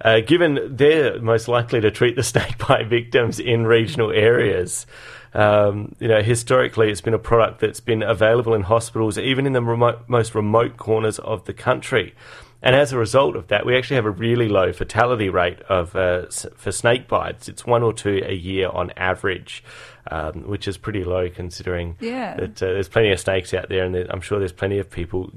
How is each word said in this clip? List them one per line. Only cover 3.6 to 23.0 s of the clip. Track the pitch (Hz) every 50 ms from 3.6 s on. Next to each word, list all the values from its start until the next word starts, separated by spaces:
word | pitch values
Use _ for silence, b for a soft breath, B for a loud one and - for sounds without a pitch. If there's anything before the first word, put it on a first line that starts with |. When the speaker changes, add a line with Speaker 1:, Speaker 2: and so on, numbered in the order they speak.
| 117 113
Speaker 1:
regional | 117 113 113 107 - 123 113 104
areas. | - 107 104 113 120 - 120 104 92 90 90 90 - - - B B B B B B B B B -
Um, | - 107 104 104 104 104 104 101 104 104 - - -
you | - 117
know, | 110 107 104
historically, | 113 120 117 - - 131 127 127 127 - - 113 107
it's | 104 98
been | - 113 113
a | 107
product | - - 117 117 110 101 - -
that's | - 107 104 -
been | - - 113 110
available | 107 101 113 - 110 107 117 120 117 113 113
in | 90 92
hospitals, | 90 113 117 117 - - 110 113 110 101 101
even | 98 131 135 123 135
in | 139 131
the | 127
remote, | 117 117 117 117 120 120 117 - - -
most | 123 120 110 113 -
remote | 113 104 104 107 113 120 120 - -
corners | - - 110 110 110 110 104 -
of | - - 110 98 -
the | - -
country. | - - 123 131 - - - - 113 92 - B B B B B B B B B _ -
And | 127 127 139
as | 147 123 131
a | 123
result | 113 104 - 131 139 151 -
of | - 95 -
that, | 104 104 -
we | 120 127
actually | 127 123 - 143 131
have | 107
a | 107
really | 98 90 113 117 120 120 120 107
low | 101 95 92 87
fatality | - - 98 - - 110 117 123 127 113 107 95
rate | 90 92 87 90 90 - -
of, | - 98 92 85 85 - 95
uh, | 92 90 90 90 - -
s-, | - - - 90 -
for | _ - 104
snake | 95 - - 120 123 131 - -
bites. | 113 95 80 85 - - - -
It's | - - -
one | - 120 117 120
or | 113
two | 107 113 - 101 101 98 -
a | - 98
year | 92 82 92 95 95 92 87
on | - 87 90 87 -
average, | - 92 92 92 - - 101 92 - - - - - B B B B B B B B - -
um, | - 80 78 78 78 85 - -
which | 101 98 -
is | 101 95 -
pretty | - 110 104 104 90
low | 90 90 92 90 90
considering | 87 - 90 87 - - - 92 90 87 87 85 85 -
Speaker 2:
Yeah. | 220 226 240 262 247 190 - -
Speaker 1:
that, | 92 92 107 - -
uh, | 95
there's | 92 98 98 -
plenty | - 113